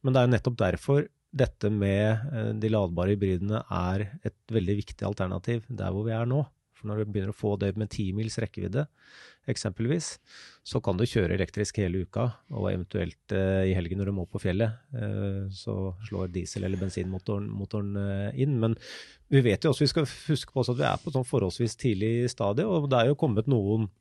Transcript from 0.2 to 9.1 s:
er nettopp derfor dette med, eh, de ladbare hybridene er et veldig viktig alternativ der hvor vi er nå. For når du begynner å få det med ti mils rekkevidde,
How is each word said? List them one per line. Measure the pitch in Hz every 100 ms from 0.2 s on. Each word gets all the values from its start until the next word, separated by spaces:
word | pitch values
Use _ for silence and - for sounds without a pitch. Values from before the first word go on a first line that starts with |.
er | 123
nettopp | 123 - 117
derfor | 95 85 - 139 - _ _
dette | 139 127 - 104
med, | 107 98 98 107 110 131
eh, | 131 110 107
de | 110
ladbare | 107 95 85 92 101
hybridene | 98 92 98 107 -
er | - 90 95 104 -
et | - - -
veldig | 110 90 101
viktig | - -
alternativ | 98 104 92 92 92 117 110
der | 110 95
hvor | 92 110
vi | 113
er | 120
nå. | 135 151 _ _ _
For | 107
når | 107
du | 107
begynner | 101 95
å | 104
få | 107 101
det | 101 95
med | 107
ti | - 98
mils | 98 110 -
rekkevidde, | 113 - 92 117 151 _ -